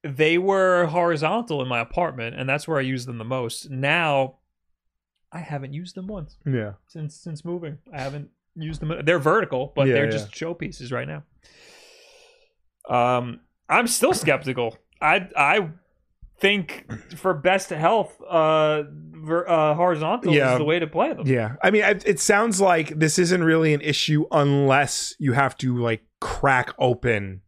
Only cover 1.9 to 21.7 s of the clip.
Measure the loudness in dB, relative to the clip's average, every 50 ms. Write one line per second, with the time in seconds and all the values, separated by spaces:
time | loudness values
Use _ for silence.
1.9 | -2 -2 -2 -2 -4 -6 -8 -8 -6 -6 -4 -4 -4 -4 -2 -2 -2 -2 0 -2
2.9 | -4 -4 -6 -8 -10 -10 -6 -6 -4 -4 -4 -6 -8 -10 -12 -10 -6 -4 0 0
3.9 | 0 0 0 2 2 0 0 -2 -6 _ _ _ _ _ _ _ _ _ _ _
4.9 | _ _ _ _ _ _ _ _ -14 -14 -10 -10 -10 -10 -10 -10 -12 -12 -12 -14
5.9 | -14 -14 -12 -12 -10 -12 -12 -14 -16 _ _ -2 -2 0 -2 -4 -8 _ _ _
6.9 | _ -10 -10 -10 -12 -12 -14 -12 -12 -10 _ -8 -8 -8 -8 -12 -14 -14 _ -16
7.9 | -12 -10 -10 -8 -8 -10 -14 -14 _ _ _ _ _ -10 -10 -8 -8 -6 -6 -6
8.9 | -6 -2 0 2 2 4 4 2 2 2 0 -2 -4 -6 -6 -4 0 2 2 4
9.9 | 4 4 2 2 0 -4 -6 -8 -10 -8 -8 -8 -8 -8 -10 -12 -12 -12 -10 -8
10.9 | -6 -6 -6 -8 -10 -12 -14 _ _ _ _ _ _ _ -20 -20 -20 -20 -20 -20
11.9 | -20 _ _ _ _ _ _ _ _ _ _ _ _ _ _ _ _ _ _ -2
12.9 | 0 2 2 2 2 0 -2 -6 -10 -12 _ _ _ _ _ 0 2 2 2 2
13.9 | 0 2 2 2 2 0 2 0 0 0 0 -6 -4 -2 -4 -4 -4 _ _ _
14.9 | _ _ 0 2 2 2 0 -4 -2 0 2 2 2 0 0 -4 -10 -16 _ _
15.9 | _ _ _ _ _ _ -20 -20 _ _ 0 2 2 0 -2 -6 -12 -16 -14 -14
16.9 | -16 -16 -14 _ -20 -4 -2 -2 -2 0 2 2 2 2 -2 -4 -4 0 2 2
17.9 | 2 2 0 -4 -8 _ -10 0 2 2 4 4 4 4 4 2 0 -2 -4 -8
18.9 | -14 -20 -20 -20 -18 -14 -6 -2 -2 -2 2 2 2 2 4 2 2 2 2 2
19.9 | 2 0 0 -2 -2 -2 0 2 4 4 4 4 2 2 2 0 0 0 -2 -2
20.9 | -2 -2 -2 -2 -2 -4 0 0 0 0 0 -2 -4 0 0 2